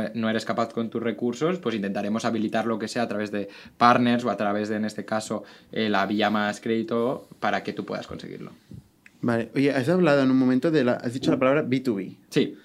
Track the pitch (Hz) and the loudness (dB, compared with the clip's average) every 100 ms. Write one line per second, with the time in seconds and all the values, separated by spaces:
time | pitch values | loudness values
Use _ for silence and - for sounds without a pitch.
0 | 107 117 110 110 - 113 113 117 113 117 | -2 -2 0 -2 -2 -2 -2 -2 -4 -2
1 | 113 104 123 117 160 185 117 110 98 101 | -4 -2 -4 0 -2 0 -2 -2 -4 -2
2 | 101 110 117 110 107 113 110 107 110 120 | -2 -2 -2 -2 0 0 -2 -2 -4 -4
3 | 117 104 104 104 98 - - - 120 123 | -2 -2 -4 -4 -8 -12 -16 4 6 6
4 | 120 120 120 101 104 104 107 107 107 - | 4 2 0 0 0 0 -2 -4 -4 -6
5 | 101 110 - 107 - - - - 107 101 | -4 -4 -4 -6 -8 -20 -10 -4 0 0
6 | 98 104 104 107 104 104 117 113 113 117 | 0 2 2 2 2 0 -2 -2 0 0
7 | 117 143 - - 107 98 101 98 98 101 | 0 -2 -8 -6 -2 -2 -4 -8 -6 -8
8 | - 95 - - - - _ - - _ | -8 -12 -12 -12 -14 -18 _ -20 -20 _
9 | - - 120 117 113 139 139 135 123 185 | -20 -6 -2 0 -2 0 2 2 2 4
10 | 170 143 131 131 127 127 170 156 123 117 | 4 4 4 4 4 4 2 2 2 0
11 | 123 123 151 135 127 147 147 131 127 98 | -2 -2 0 2 4 2 2 0 0 -2
12 | 92 - - 151 104 - | -4 -12 -2 0 0 -2